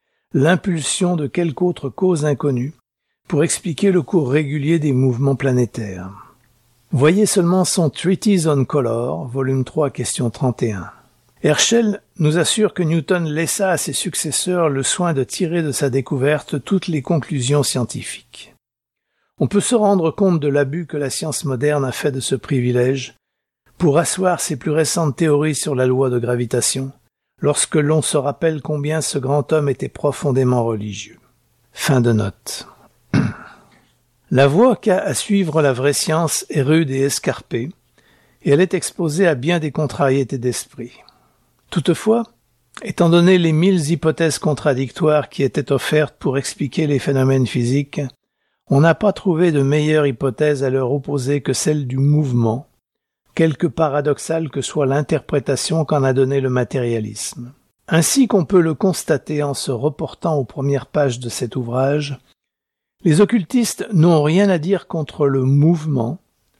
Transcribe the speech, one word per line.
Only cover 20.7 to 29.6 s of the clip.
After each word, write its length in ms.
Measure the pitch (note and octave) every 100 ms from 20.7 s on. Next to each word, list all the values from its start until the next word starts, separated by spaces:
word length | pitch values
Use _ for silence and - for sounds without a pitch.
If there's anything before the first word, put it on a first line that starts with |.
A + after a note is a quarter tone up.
| E3 D#3+
que 120 | D3+
la 120 | C3+
science 340 | - D#3+ -
moderne 400 | C#3 B2 D3 D3
a 60 | C3
fait 220 | - D3+
de 80 | C3
ce 140 | -
privilège 840 | C3 - C3+ B2 B2 B2 C3+ - _ _ _ _ _ _ -
pour 200 | E3+ D3
asseoir 400 | - - F#3 E3
ses 180 | - C#3
plus 140 | D#3+
récentes 460 | D#3 D3+ E3+ D3+ -
théories 400 | E3 D3 D#3 C#3+
sur 180 | -
la 120 | B2+ B2+
loi 240 | B2+ C3
de 80 | B2
gravitation, 720 | A#2 B2 A#2+ B2 - C3 C3+ - _ _ _ -
lorsque 360 | C#3 D3 - D#3
l'on 260 | C#3+ D#3
se 160 | - D3+
rappelle 420 | C#3 C3+ E3 D3+
combien 380 | - D3 D3 D#3+
ce 180 | - C#3+
grand 340 | B2+ D3 -
homme 160 | D#3